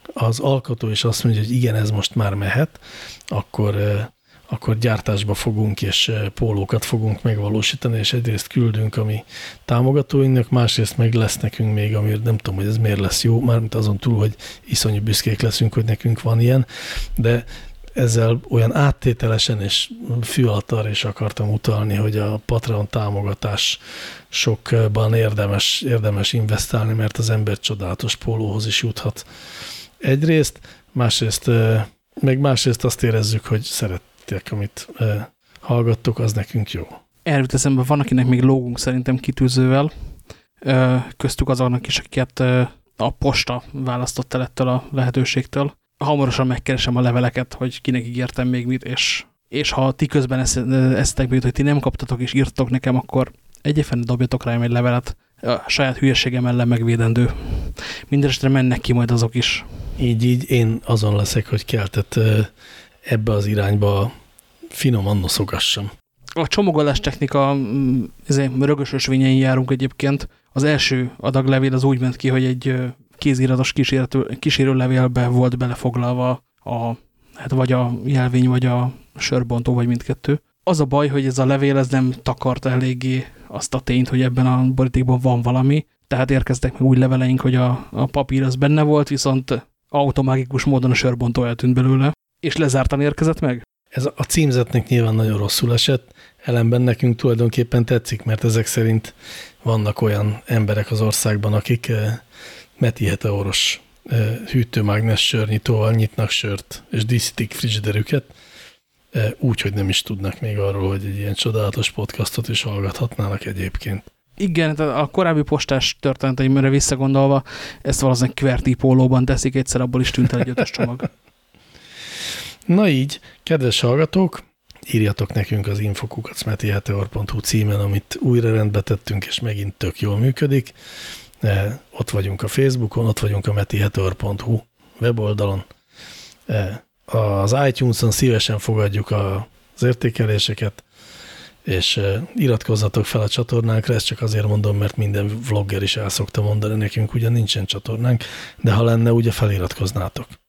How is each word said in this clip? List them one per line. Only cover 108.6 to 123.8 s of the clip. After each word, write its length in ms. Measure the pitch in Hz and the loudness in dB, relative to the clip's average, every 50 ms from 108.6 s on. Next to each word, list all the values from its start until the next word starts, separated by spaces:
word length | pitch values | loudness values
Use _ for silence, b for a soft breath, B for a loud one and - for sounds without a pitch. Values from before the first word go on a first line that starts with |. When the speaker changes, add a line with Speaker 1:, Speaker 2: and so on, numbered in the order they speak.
| B B B B B _ _ _ _ _ | B B B B B _ _ _ _ _
Speaker 1:
eh, 200 | - 123 107 107 - - | -4 -2 -2 -2 -2 -2
úgy, 220 | - 127 110 - | 0 0 0 0
hogy 140 | - 101 98 | -2 -2 -2
nem 140 | 104 98 95 | -2 -2 0
is 140 | 92 - - | -2 -2 -4
tudnak 380 | - 110 98 98 - - - | -4 -6 -6 -6 -6 -6 -6
még 180 | - 110 104 104 | -6 -4 -2 -2
arról, 300 | 98 98 98 101 95 95 | -2 -2 -2 0 -2 -2
hogy 160 | 98 95 98 | -2 -2 -4
egy 120 | 98 98 | -6 -6
ilyen 180 | 101 104 104 101 | -4 -4 -4 -4
csodálatos 560 | - - 120 107 110 104 98 95 - 113 - | -2 -2 -2 0 0 -2 -2 -2 -2 -4 -4
podcastot 580 | - - 104 - - - 110 - - - 113 - | -4 -6 -8 -6 -6 -6 -6 -4 -4 -4 -4 -4
is 140 | 117 - - | -4 -4 -4
hallgathatnának 840 | 117 104 101 98 98 95 - - 113 - - 104 101 98 98 - | -4 -4 -4 -4 -4 -4 -4 -6 -4 -4 -4 -4 -4 -4 -4 -6
egyébként. 680 | - 98 95 92 95 - - - 107 98 101 - - _ _ _ _ _ | -8 -6 -6 -6 -6 -6 -6 -6 -6 -6 -6 -8 -12 _ _ _ _ _
Speaker 2:
Igen, 380 | - 202 190 165 165 165 156 156 | -4 -2 0 0 2 0 0 0
tehát 220 | 147 156 147 120 | 0 0 0 0
a 100 | 135 151 | 0 -2
korábbi 360 | 139 - - 185 170 165 151 143 | 0 0 2 2 2 2 2 2
postás 540 | - 151 131 - - 139 131 - - - - | 0 0 -2 0 0 0 0 0 -2 -4 -2
történeteimre 680 | - 139 131 - - 135 127 127 131 131 135 139 135 135 | -2 -2 -2 0 -2 -2 0 2 2 4 4 4 4 4
visszagondolva, 720 | 135 139 135 - 139 127 135 135 135 139 135 135 139 135 B B B B B B B B - | 4 2 2 0 0 0 0 2 4 4 4 4 4 2 B B B B B B B B -4
ezt 180 | 143 127 - | -4 -2 2
valószínűleg 340 | 139 135 127 120 127 123 - | 2 2 4 2 2 0 0
Qwerty 380 | - 139 135 123 127 - 135 123 | 0 0 0 0 2 0 0 0
pólóban 500 | - - 131 127 131 131 127 131 127 127 | 2 4 4 6 6 6 6 4 4 2
teszik, 300 | 127 135 120 - 135 131 | 2 0 0 0 0 0
egyszer 260 | 135 131 - - 127 | 0 -2 0 -2 -2
abból 200 | 127 123 123 127 | -2 0 0 0
is 100 | 127 - | 0 0
tűnt 220 | - - 123 117 - | 2 2 2 2 2
el 80 | 120 | 0
egy 80 | 123 127 | -2 -2
ötös 220 | 123 254 - - | -2 -2 -2 -2
csomag. 320 | - - 220 117 - - 240 | -2 -4 -4 -4 -4 -6 -8
Speaker 1:
<laughs> 80 | - - _ _ _ _ _ _ _ _ B B B B B B B B B B B B B B B B B B B B B - | -8 -10 _ _ _ _ _ _ _ _ B B B B B B B B B B B B B B B B B B B B B -2
Na 220 | - 170 196 214 190 | 2 2 4 4 4
így, 320 | 147 131 131 143 - B B B B B _ | 4 2 0 -2 -4 B B B B B _
kedves 380 | - 165 151 131 123 107 - | -2 0 2 2 0 2 2